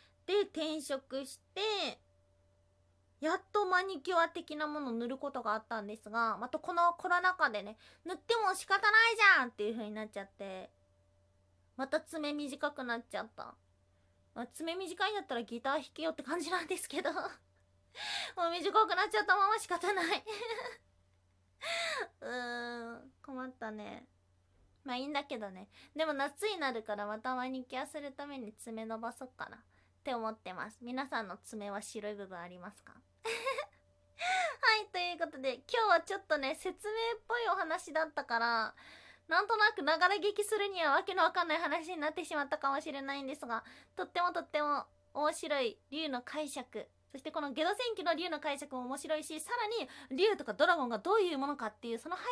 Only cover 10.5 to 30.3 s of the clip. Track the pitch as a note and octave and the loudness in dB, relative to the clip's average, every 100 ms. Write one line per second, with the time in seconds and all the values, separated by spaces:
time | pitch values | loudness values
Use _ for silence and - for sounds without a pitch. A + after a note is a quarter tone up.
10.5 | F#3+ - _ _ _ _ _ _ _ _ | -10 -12 _ _ _ _ _ _ _ _
11.5 | _ _ - C4+ D#4 D#4+ E4 D4 D4 D4 | _ _ -8 -2 -2 -2 -4 -4 -4 -4
12.5 | C#4 D4 C#4+ B3+ A#3 A#3+ G3+ A3 - - | -2 -4 -4 -4 -4 -4 -8 -8 -10 -16
13.5 | - _ _ _ _ _ _ _ - A#3+ | -16 _ _ _ _ _ _ _ -10 -10
14.5 | - D#4+ F4 F#4+ E4+ G4+ G#4+ - A#3+ A#3 | -6 -6 -4 -6 -2 -2 -2 -2 -4 -4
15.5 | A#3 C4+ D4 B3+ - D#4+ D#4+ C4 E4+ D#4 | -6 -2 -2 -4 -6 -4 -4 -4 -4 -2
16.5 | F4+ E4 F#4 - C#4+ - E4 - - _ | -4 -2 -4 -4 -4 -2 -2 -6 -10 _
17.5 | _ _ _ _ - G#5 F#5+ F5+ - E4+ | _ _ _ _ -12 -8 -6 -6 0 0
18.5 | F4 F4 G#4+ G#4+ F#4 F4+ G#4+ G#4 G#4+ G4 | 2 4 6 6 4 2 2 4 6 6
19.5 | G#4+ - F4 F4 G4 E4 G4 - G4+ A#4 | 4 0 0 2 2 2 0 -2 -8 -6
20.5 | A4 B4 - _ _ _ _ _ _ _ | -6 -6 -12 _ _ _ _ _ _ _
21.5 | _ D#5 E5+ E5 D5 - _ A3 B3 A#3+ | _ -6 -4 -2 -4 -6 _ -8 -6 -4
22.5 | A#3+ A#3+ A#3+ A#3 A#3 C4+ _ - B3+ B3+ | -6 -6 -8 -10 -12 -16 _ -12 -10 -10
23.5 | B3+ A3 G#3+ G#3 G#3 B3+ _ _ _ _ | -8 -8 -8 -10 -12 -16 _ _ _ _
24.5 | _ _ _ C#4 B3 C#4 C#4+ C#4+ A#3+ G#3 | _ _ _ -8 -6 -2 -4 -4 -6 -8
25.5 | F#3 G3+ - - D4 D#4 C#4+ C#4 C#4+ G#4 | -12 -16 -20 -16 -2 0 0 -2 -2 -4
26.5 | F#4+ C#4 A3+ G#3+ G#3 G#3 A3 B3+ B3+ B3+ | 0 -2 -2 -4 -4 -4 -6 -4 -4 -4
27.5 | C4 B3+ B3+ C4+ D4+ C#4+ C4+ C#4+ C#4 G#3+ | -6 -6 -6 -6 -8 -10 -10 -10 -10 -10
28.5 | A3 - A3 A3 A3+ A3+ A3+ E3+ - - | -12 -10 -8 -6 -6 -6 -8 -14 -10 -12
29.5 | - - _ _ _ - B3 A3 | -12 -20 _ _ _ -4 -2 -2